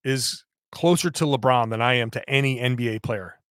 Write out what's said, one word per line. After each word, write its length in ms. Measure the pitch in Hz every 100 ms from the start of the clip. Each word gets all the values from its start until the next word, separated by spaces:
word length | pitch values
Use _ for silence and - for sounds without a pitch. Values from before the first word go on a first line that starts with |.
is 400 | 131 131 120 - - _ _
closer 380 | - 170 175 175
to 140 | -
LeBron 460 | 156 135 127 127 113
than 100 | 110
I 140 | 120
am 160 | 123 117
to 180 | - -
any 320 | 139 139 131
N 160 | 123 123
B 120 | 120
A 120 | 110
player. 380 | - 107 90 - _